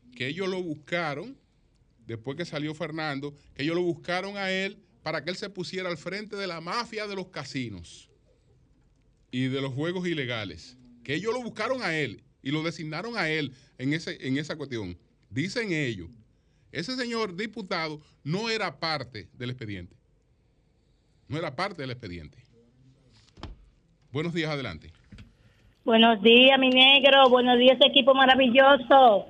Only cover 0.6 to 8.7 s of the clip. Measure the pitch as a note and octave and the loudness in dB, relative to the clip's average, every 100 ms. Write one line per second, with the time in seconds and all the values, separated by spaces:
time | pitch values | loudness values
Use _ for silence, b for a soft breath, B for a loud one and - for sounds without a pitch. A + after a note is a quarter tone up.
0.6 | F3+ D3+ - E3+ D#3+ C#3+ A3 C4+ _ _ | -6 -10 -6 -4 -4 -6 -12 -18 _ _
1.6 | _ _ _ _ - A2+ A#2+ C#3+ E3+ D3+ | _ _ _ _ -14 -12 -10 -8 -8 -6
2.6 | D3+ D3+ E3 D#3 D#3 C#3 C#3+ C#3+ b - | -8 -8 -8 -6 -6 -6 -8 -14 b -6
3.6 | D3 E3+ F3+ E3+ - F3+ G3 G3+ F#3+ F#3+ | -2 -2 -2 -4 -4 -6 -6 -6 -4 -2
4.6 | G3 G#3+ _ _ D#3 D#3 D3+ F#3 G3+ F#3+ | -4 -8 _ _ -8 -8 -6 -8 -8 -10
5.6 | F3 F#3 F#3 E3 F3 F#3+ G#3+ G#3 G3 E3 | -10 -8 -6 -8 -8 -10 -10 -10 -8 -8
6.6 | E3 A3+ - G#3+ G#3+ G3 F#3 E3 C#3 C#3 | -6 -6 -6 -8 -8 -8 -10 -12 -10 -8
7.6 | A#2+ F#2+ E2 - _ _ _ _ _ _ | -8 -10 -16 -20 _ _ _ _ _ _
8.6 | _ | _